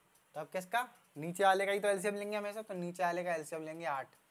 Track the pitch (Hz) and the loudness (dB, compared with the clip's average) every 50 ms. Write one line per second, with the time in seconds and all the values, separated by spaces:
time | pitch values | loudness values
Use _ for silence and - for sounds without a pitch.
0 | _ _ _ _ _ _ - 147 156 - - 185 180 180 226 233 247 240 - - | _ _ _ _ _ _ -10 -10 -8 -6 -6 -6 -4 0 0 0 0 -2 -8 -18
1 | _ _ _ 143 156 175 175 196 196 190 190 196 196 196 202 208 202 208 202 190 | _ _ _ -6 -6 -4 2 6 6 6 8 6 4 2 2 2 4 2 2 2
2 | 196 208 202 202 202 208 214 208 202 208 202 220 220 - 196 180 175 175 175 - | 0 -2 -2 -2 -4 -4 -2 -2 -2 -4 -6 -8 -8 -8 -6 -4 -4 -4 -2 0
3 | 180 175 170 180 175 180 170 160 151 - 170 160 156 156 160 165 170 156 143 135 | 0 0 2 0 0 0 -2 -2 -4 -6 -8 -8 -6 -8 -8 -6 -4 -2 -2 -4
4 | 127 - - - _ _ | -4 -8 -14 -20 _ _